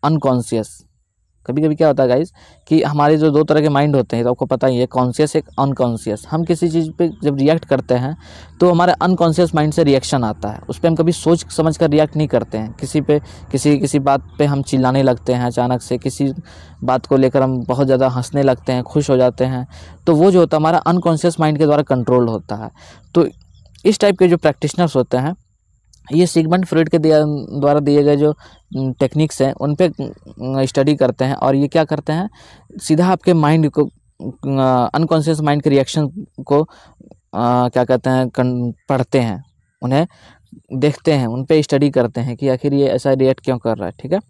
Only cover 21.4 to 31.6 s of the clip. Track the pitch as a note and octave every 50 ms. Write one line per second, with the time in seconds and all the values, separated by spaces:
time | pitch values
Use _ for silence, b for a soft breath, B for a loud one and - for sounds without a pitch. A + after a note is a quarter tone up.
21.4 | D#3+ D#3 D3+ D3 D#3+ D3 D3 D3 D3+ - C#3 B2+ A#2 - B2+ B2+ A#2+ A#2 A2+ G2+
22.4 | F2 - G#2+ G#2+ A2 - _ B B B B B B B _ F3 D#3+ - - -
23.4 | - _ _ _ - _ _ - _ G3 A3 - A#3+ G3+ G3 - F#3 F3 E3+ E3
24.4 | - D#3 C#3 _ - D3 - - F3+ D#3+ - C3+ B2 - - B2 C3 D3+ F#3 _
25.4 | _ _ _ _ _ _ _ _ _ _ _ _ _ - C3 D#3+ F3+ E3+ - E3
26.4 | D#3+ D#3+ E3+ F#3 F#3 - - D#3+ E3 D#3 - E3 D3+ D#3+ D#3 D3+ D3+ D3+ D3 C#3+
27.4 | - - - C#3+ C#3 C#3+ C#3+ D3 C#3+ C#3+ C#3+ D3 C#3+ D3 D3 C#3+ D3 D3+ D3 b
28.4 | b b b b b _ - B2+ C3+ C3 B2 _ C#3 B2+ - D3+ D#3 D3+ - -
29.4 | C3+ C3+ - - - C#3+ D3 C#3+ F#3 F3 - - - - - - _ - - -
30.4 | A#2+ B2+ C3+ C3+ C3+ B2+ - C#3+ C3+ C#3 D3+ C#3 C3+ B2+ B2+ - C3 C3 C#3 -
31.4 | - C#3 C#3 C#3